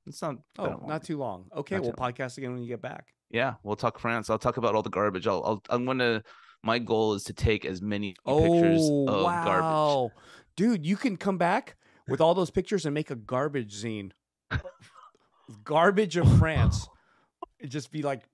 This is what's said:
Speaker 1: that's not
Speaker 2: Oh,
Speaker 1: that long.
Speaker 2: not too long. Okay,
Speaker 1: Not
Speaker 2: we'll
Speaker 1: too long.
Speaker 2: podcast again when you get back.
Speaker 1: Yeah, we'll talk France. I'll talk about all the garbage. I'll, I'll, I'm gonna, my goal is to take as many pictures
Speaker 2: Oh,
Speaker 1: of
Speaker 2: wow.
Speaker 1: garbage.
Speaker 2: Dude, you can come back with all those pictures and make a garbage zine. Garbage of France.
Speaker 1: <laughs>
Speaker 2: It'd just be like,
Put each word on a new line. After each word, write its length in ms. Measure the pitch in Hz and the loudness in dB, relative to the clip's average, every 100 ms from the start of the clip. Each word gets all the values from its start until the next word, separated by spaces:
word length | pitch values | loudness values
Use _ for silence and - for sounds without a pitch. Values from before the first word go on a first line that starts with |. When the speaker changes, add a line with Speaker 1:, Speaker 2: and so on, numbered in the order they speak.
| - | -20
Speaker 1:
that's 160 | 156 | -10
not 160 | 165 123 _ - | -10 -10 _ -10
Speaker 2:
Oh, 40 | 180 | -8
Speaker 1:
that 120 | - | -8
long. 80 | - | -8
Speaker 2:
not 140 | 156 | -8
too 140 | 156 151 | -6 -6
long. 280 | 127 92 92 151 | -6 -8 -12 -10
Okay, 200 | 143 190 | -6 -4
Speaker 1:
Not 60 | |
Speaker 2:
we'll 80 | 127 | -4
Speaker 1:
too 80 | 117 | -4
long. 100 | 127 | -6
Speaker 2:
podcast 260 | 123 131 123 | -4 -8 -8
again 140 | 131 | -8
when 80 | 123 | -8
you 60 | 120 | -8
get 120 | 117 | -10
back. 320 | 127 - - _ _ | -10 -14 -18 _ _
Speaker 1:
Yeah, 240 | 113 131 110 | -2 -2 -4
we'll 140 | 104 104 | -6 -2
talk 200 | 120 - | -2 -2
France. 300 | 117 117 107 | -4 -2 -2
I'll 80 | 110 | 0
talk 180 | 123 123 | 0 0
about 180 | 113 107 | 0 0
all 60 | |
the 60 | 107 | 0
garbage. 360 | 104 104 92 98 | 0 0 0 -2
I'll, 160 | 92 69 | 0 0
I'll, 180 | 104 - | -4 -2
I'm 160 | 123 127 | -2 0
gonna, 380 | 131 120 110 - - - _ | 0 2 0 -4 -20 -20 _
my 160 | 110 117 | -2 -2
goal 340 | 113 110 110 | 0 2 2
is 100 | 101 - | 0 -4
to 80 | |
take 300 | 101 120 107 - | -2 0 0 -2
as 160 | 92 | -6
many 280 | 101 101 101 90 - | -4 -4 -6 -8 -2
pictures 560 | 147 165 170 170 165 | 2 4 6 6 4
Speaker 2:
Oh, 240 | 156 147 139 | 4 2 2
Speaker 1:
of 160 | 101 | 2
Speaker 2:
wow. 200 | 175 175 170 | 2 0 0
Speaker 1:
garbage. 680 | 190 160 156 151 139 123 - - - _ - | 2 2 2 2 2 0 -6 -20 -20 _ 0
Speaker 2:
Dude, 280 | 214 220 151 | 0 2 0
you 100 | 196 | 0
can 180 | 262 185 | 0 -2
come 200 | 202 185 | -2 0
back 380 | 175 214 - - _ _ - | 2 0 -4 -18 _ _ -4
with 120 | 139 | 2
all 120 | 160 | 4
those 160 | 175 175 | 4 2
pictures 360 | - 180 202 156 | 0 -2 -2 -2
and 80 | |
make 180 | 147 156 | -4 -4
a 40 | 123 | -8
garbage 580 | 104 127 151 139 107 101 | -4 -2 -2 -4 -6 -8
zine. 360 | 113 107 98 - _ _ - - 539 - - - - _ _ _ _ 110 | -8 -6 -10 -16 _ _ -8 -8 -8 -18 -20 -20 -20 _ _ _ _ -18
Garbage 540 | 107 151 175 196 208 165 | -2 4 4 4 2 4
of 200 | 165 - | 6 8
France. 480 | 160 156 - - - _ _ _ | 6 4 2 0 -6 _ _ _
Speaker 1:
<laughs> 360 | _ - - _ | _ -18 -18 _
Speaker 2:
It'd 120 | 143 | -10
just 200 | 143 - | -10 -8
be 100 | 156 | -6
like, 220 | 143 135 - | -4 -4 -8